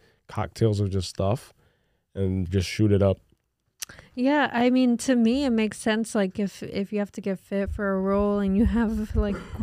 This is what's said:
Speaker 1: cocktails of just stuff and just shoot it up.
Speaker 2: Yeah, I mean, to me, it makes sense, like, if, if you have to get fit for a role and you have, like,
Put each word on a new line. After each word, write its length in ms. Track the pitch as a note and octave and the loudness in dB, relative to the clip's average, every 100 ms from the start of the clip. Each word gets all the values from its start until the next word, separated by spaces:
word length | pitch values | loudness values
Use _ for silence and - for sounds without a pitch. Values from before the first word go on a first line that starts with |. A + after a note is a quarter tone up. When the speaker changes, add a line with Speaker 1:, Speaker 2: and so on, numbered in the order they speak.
| _ _ _ | _ _ _
Speaker 1:
cocktails 540 | - A2+ - A2 G2+ | -8 -8 0 0 2
of 80 | G2 | 0
just 220 | F#2+ F2+ | -2 -6
stuff 420 | - G2 A#2+ - _ _ _ _ _ _ | -4 -2 -2 -6 _ _ _ _ _ _
and 340 | G2 F#2+ F#2+ F2 | -4 -2 -2 -2
just 160 | G2 F2+ | -2 -2
shoot 260 | - G#2+ | 0 2
it 100 | G2+ | 4
up. 160 | G2 F#2+ _ _ _ _ _ - - - - | 4 0 _ _ _ _ _ -18 -16 -16 -14
Speaker 2:
Yeah, 360 | - C4 D4 B3+ | -2 0 2 0
I 160 | A#3 B3 | 2 2
mean, 260 | B3+ B3+ A#3 | 4 4 2
to 160 | - | 2
me, 300 | B3 A3+ C4 | 4 4 2
it 60 | C#4 | 2
makes 280 | A3+ G#3+ - | 2 0 -2
sense, 340 | A3+ A3 A3 | -2 0 0
like, 280 | A3 F#3+ G#3+ | -2 -2 -2
if, 200 | G3 - | -6 -6
if 280 | - G3 G3 | -8 -6 -4
you 60 | G#3 | -4
have 140 | G3+ | -6
to 80 | - | -6
get 180 | G3 F#3 | -6 -6
fit 320 | - G3 G3 | -4 -4 -4
for 240 | - G3+ | -4 -2
a 60 | F#3+ | 0
role 400 | F#3+ G3+ G#3 G3+ | 0 2 2 0
and 160 | G3 G3 | 0 2
you 80 | G#3 | 2
have, 480 | A3 A3 A3 G#3+ | 2 0 -2 -2
like, 220 | A3 G#3 F#3+ - - | -2 -2 -4 -8 -8